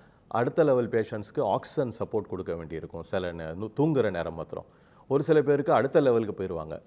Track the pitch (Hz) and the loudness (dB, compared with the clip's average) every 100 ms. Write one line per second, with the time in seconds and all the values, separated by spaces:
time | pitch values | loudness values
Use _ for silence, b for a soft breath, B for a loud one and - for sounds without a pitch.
0 | b b b 110 127 156 151 127 113 113 | b b b -2 0 2 4 4 2 0
1 | 104 110 104 - 113 95 - - 127 104 | -2 -6 -8 -2 0 0 -2 -4 -4 -4
2 | 95 107 98 90 92 85 80 80 78 85 | -4 -4 -4 -8 -6 -8 -8 -10 -10 -12
3 | 82 98 90 85 80 85 107 - 156 139 | -4 -4 -4 -6 -8 -8 -8 0 0 2
4 | 107 87 82 80 78 - - b b b | 0 0 -6 -6 -10 -10 -14 b b b
5 | b 139 151 156 139 147 147 131 131 170 | b 0 4 4 6 2 4 4 4 4
6 | 139 117 107 98 92 85 78 - | 4 4 2 -4 -6 -6 -8 -12